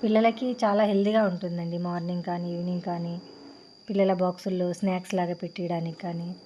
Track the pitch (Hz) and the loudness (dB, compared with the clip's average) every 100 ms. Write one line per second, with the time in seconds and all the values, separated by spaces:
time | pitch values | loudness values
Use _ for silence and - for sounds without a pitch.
0 | 226 220 226 226 254 247 214 202 214 196 | 4 6 4 2 -4 0 2 4 4 4
1 | 202 220 208 180 180 175 170 170 175 175 | 4 4 2 0 -4 -4 -4 -2 -2 -2
2 | 170 180 175 175 175 175 175 175 180 175 | -2 -4 -2 -4 -4 -4 -2 -4 -2 -4
3 | 170 175 - - - - - - - 196 | -4 -6 -10 -20 -20 -20 -20 -20 -4 2
4 | 190 185 180 180 - 185 180 175 196 185 | 4 4 0 0 -4 0 0 0 0 0
5 | 185 185 175 175 175 - 175 170 165 160 | -2 -2 -2 -2 -8 -6 -4 -2 -4 -6
6 | 180 170 170 185 | -6 -6 -6 -10